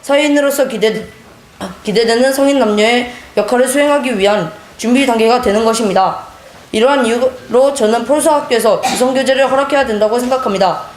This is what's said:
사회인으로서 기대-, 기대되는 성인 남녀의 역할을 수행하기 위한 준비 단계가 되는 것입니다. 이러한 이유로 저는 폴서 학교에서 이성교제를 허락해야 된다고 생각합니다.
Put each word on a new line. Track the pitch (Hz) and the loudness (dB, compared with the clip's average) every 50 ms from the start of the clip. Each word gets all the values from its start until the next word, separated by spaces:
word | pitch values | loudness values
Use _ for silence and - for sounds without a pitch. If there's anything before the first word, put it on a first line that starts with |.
사회인으로서 | - - 277 285 302 294 285 294 285 277 269 285 262 | -2 0 0 0 2 2 2 2 2 0 0 0 -2
기대-, | 247 233 208 196 220 214 220 - - - - - - - - - - - - 202 190 - - - | -2 -2 -2 -2 0 -2 -2 -8 -12 -18 -20 -20 -20 -20 -20 -20 -20 -16 -14 -14 -14 -12 -10 -8
기대되는 | 214 185 208 233 233 226 240 254 269 269 | -2 0 0 0 2 2 2 2 0 2
성인 | 277 277 277 277 | 2 0 2 2
남녀의 | 277 240 214 208 208 208 226 240 247 247 240 - - - - - | 2 0 0 2 2 2 2 2 0 -2 -4 -10 -16 -20 -6 -4
역할을 | 214 208 208 247 240 254 | -4 -2 0 0 0 0
수행하기 | 254 262 285 285 294 285 285 247 262 240 | 0 2 0 2 2 2 0 0 -2 -2
위한 | 196 190 202 208 202 170 165 - - - - - | 0 0 2 2 0 -2 -6 -10 -16 -20 -20 -16
준비 | - - 220 247 269 277 | -8 -2 0 2 2 2
단계가 | 247 233 226 220 226 240 247 | 2 2 2 2 2 2 2
되는 | 247 208 196 214 226 | 2 0 0 2 0
것입니다. | 220 226 220 233 202 180 185 190 175 - - - - - - - - - - - - | 0 0 0 -2 0 0 0 0 0 -2 -6 -12 -16 -20 -20 -20 -20 -20 -20 -16 -6
이러한 | - 214 220 262 285 277 247 | -2 0 2 2 2 2 0
이유로 | 220 226 240 254 254 254 - - - 220 247 269 277 277 | 0 0 0 -2 -2 -2 -6 -14 -2 2 2 2 2 2
저는 | - 226 214 226 233 233 | 0 0 0 0 0 0
폴서 | 233 285 302 294 320 302 | 0 0 0 2 2 0
학교에서 | 285 277 - 254 226 202 226 196 160 - - - | 0 0 -2 -2 0 2 2 0 0 -2 -4 -2
이성교제를 | 190 247 262 269 262 262 226 262 254 269 254 | 0 -2 0 0 0 0 0 2 0 2 0
허락해야 | 254 269 277 269 294 277 269 | 2 0 0 0 0 0 0
된다고 | 247 214 208 214 214 220 | 0 0 0 0 0 0
생각합니다. | 247 247 247 262 262 262 233 196 185 190 180 156 - - - - | -2 -2 -2 -2 -2 -2 -2 0 0 0 0 0 -4 -10 -14 -18